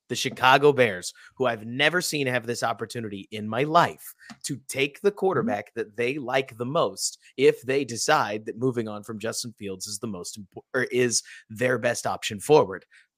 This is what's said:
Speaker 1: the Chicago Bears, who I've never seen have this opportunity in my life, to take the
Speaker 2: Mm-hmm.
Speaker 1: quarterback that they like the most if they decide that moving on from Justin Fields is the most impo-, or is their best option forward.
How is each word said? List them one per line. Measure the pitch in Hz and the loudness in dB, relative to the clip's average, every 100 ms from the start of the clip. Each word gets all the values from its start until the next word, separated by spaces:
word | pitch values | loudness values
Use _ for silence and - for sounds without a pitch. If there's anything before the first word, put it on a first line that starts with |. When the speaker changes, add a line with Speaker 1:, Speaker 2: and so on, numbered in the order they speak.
| - | -8
Speaker 1:
the | 123 | -6
Chicago | - - 127 139 147 | -4 2 6 8 8
Bears, | 127 120 92 90 - - | 6 4 2 -8 -12 -14
who | - 127 | -2 -2
I've | 117 110 | -2 -6
never | 123 147 175 | 0 0 2
seen | 175 151 135 | -2 -2 0
have | 123 113 | -2 -2
this | 120 | -2
opportunity | 117 117 117 123 110 98 92 | -4 -4 -8 -8 -8 -10 -10
in | 107 107 | -10 -4
my | 113 | -2
life, | 147 165 165 76 - - - - | 4 6 4 2 -16 -20 -20 -14
to | - 139 - | -10 -10 -8
take | 127 147 - | -2 -2 0
the | 202 | -2
Speaker 2:
Mm-hmm. | 202 | 0
Speaker 1:
quarterback | 190 160 113 104 107 | 0 0 0 -2 -6
that | - 107 104 | -8 -8 -4
they | 120 147 | -4 -4
like | 120 135 131 113 | -2 -2 -2 -6
the | 120 | -4
most | 156 123 95 - - _ - | -2 -2 -2 -8 -8 _ 2
if | 139 - | 4 4
they | 117 135 | 0 -2
decide | 131 113 - 151 113 107 110 | -2 -2 2 2 2 -4 -8
that | 107 | -2
moving | 127 120 110 | -2 0 -4
on | 104 | -8
from | 101 110 | -10 -8
Justin | 110 113 120 104 | -6 -6 -8 -10
Fields | 101 95 101 | -10 -10 -10
is | 104 | -8
the | 117 | -8
most | 95 87 - | -8 -10 -12
impo-, | 98 - - 131 | -16 -18 -6 -2
or | |
is | 123 123 123 110 - - - | 0 2 2 0 -4 -12 -16
their | 110 123 127 | -2 0 0
best | 120 117 117 | 0 -2 -4
option | 92 - 104 | -6 -6 -6
forward. | - 151 104 92 - _ _ | 6 6 6 -2 -14 _ _